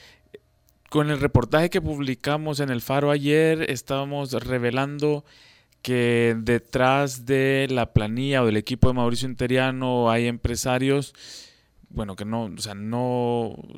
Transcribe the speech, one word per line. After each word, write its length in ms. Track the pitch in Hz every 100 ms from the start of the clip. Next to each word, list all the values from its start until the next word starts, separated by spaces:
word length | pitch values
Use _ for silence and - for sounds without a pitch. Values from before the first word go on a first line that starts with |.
| - _ _ - _ _ _ _ _
con 220 | 151 147
el 80 | 147
reportaje 500 | 143 - - 151 170
que 120 | 190
publicamos 760 | 156 147 139 127 - 151 156 143
en 100 | 139
El 120 | 120
Faro 300 | - 135 143
ayer, 580 | 147 139 151 160 160 160
estábamos 600 | 123 - 139 139 143 139
revelando 920 | 123 127 127 120 127 139 147 151 147 - - - _ _ _
que 540 | - 123 120 117 117 113
detrás 880 | 113 117 - 131 127 139 143 127 120
de 420 | 135 135 135 135
la 240 | 127 117
planilla 480 | - 107 117 139 135
o 40 | 117
del 100 | 107
equipo 300 | - 123 -
de 80 | 127
Mauricio 340 | 120 120 131
Interiano 800 | 120 127 127 131 131 127 123 117
hay 180 | 113 120
empresarios, 840 | 120 120 117 135 127 135 143 135 - - - - _ _ _ _
bueno, 260 | - 104 92
que 100 | 104
no, 200 | 113 110
o 120 | 85
sea, 160 | 104
no, 840 | 101 107 120 123 123 120 120 113 - -